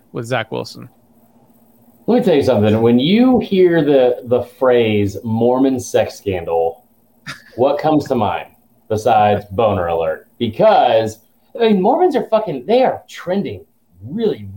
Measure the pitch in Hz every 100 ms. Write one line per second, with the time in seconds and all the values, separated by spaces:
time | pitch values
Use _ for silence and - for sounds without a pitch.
0 | _ - 117 123 110 123 117 - 117 _
1 | _ _ _ _ _ _ _ _ _ _
2 | - 233 202 151 131 113 107 110 117 120
3 | 143 208 254 247 - 190 180 170 143 139
4 | 123 123 120 123 120 - 131 123 113 107
5 | 101 104 117 113 117 127 135 131 107 117
6 | 104 - 101 90 85 82 82 - _ _
7 | _ _ - - - - 131 - 156 151
8 | - 123 101 82 - _ _ _ _ 107
9 | 123 110 104 101 - 95 113 95 85 82
10 | 80 78 - _ 117 - 220 - 123 113
11 | 110 - _ _ _ - 226 202 190 311
12 | 359 254 - 220 196 139 123 240 254 -
13 | - - - 196 143 95 - _ _ 87
14 | 104 185 220 127 101